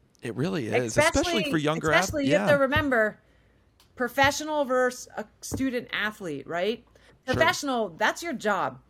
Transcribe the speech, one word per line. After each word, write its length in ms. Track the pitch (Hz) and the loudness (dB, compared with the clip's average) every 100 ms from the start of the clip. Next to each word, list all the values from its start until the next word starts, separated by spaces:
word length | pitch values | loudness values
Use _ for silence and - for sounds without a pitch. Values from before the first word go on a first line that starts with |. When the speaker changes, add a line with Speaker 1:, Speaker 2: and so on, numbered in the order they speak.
| _ _ | _ _
Speaker 1:
It 140 | 123 110 | -10 -4
really 320 | 165 185 110 | -2 -2 0
is, 300 | 113 120 110 | 0 2 2
especially 240 | 311 285 | 4 2
Speaker 2:
Especially, 300 | 359 220 - | 0 0 0
Speaker 1:
for 60 | 160 | 0
younger 340 | 147 156 156 | 0 0 2
ath-, 140 | 160 190 | 2 2
Speaker 2:
especially 220 | 285 277 | 0 2
you 80 | - | 2
have 120 | 208 | 4
to 60 | |
Speaker 1:
yeah. 60 | 285 | 4
Speaker 2:
remember, 600 | 269 294 294 240 214 - _ _ _ _ _ _ _ - | 4 2 2 2 0 -2 _ _ _ _ _ _ _ -6
professional 680 | 247 269 269 285 302 302 254 | -4 4 4 2 -2 -2 0
versus 420 | 254 254 247 - - | 2 0 -2 -12 -12
a 100 | 220 _ | -12 _
student 460 | - - 269 240 - | -10 -4 -2 -4 -6
athlete, 540 | 175 208 214 185 143 - | -4 -4 -6 -8 -8 -6
right? 360 | 170 196 240 - _ - _ - | -2 -2 -4 -10 _ -20 _ -4
Speaker 1:
Sure. 100 | - | 2
Speaker 2:
Professional, 540 | 330 359 285 247 202 160 | 2 2 -2 -2 -4 -2
that's 260 | 233 - | -2 -2
your 100 | 339 | -8
job. 460 | 233 208 190 139 131 | -4 -2 0 -2 -4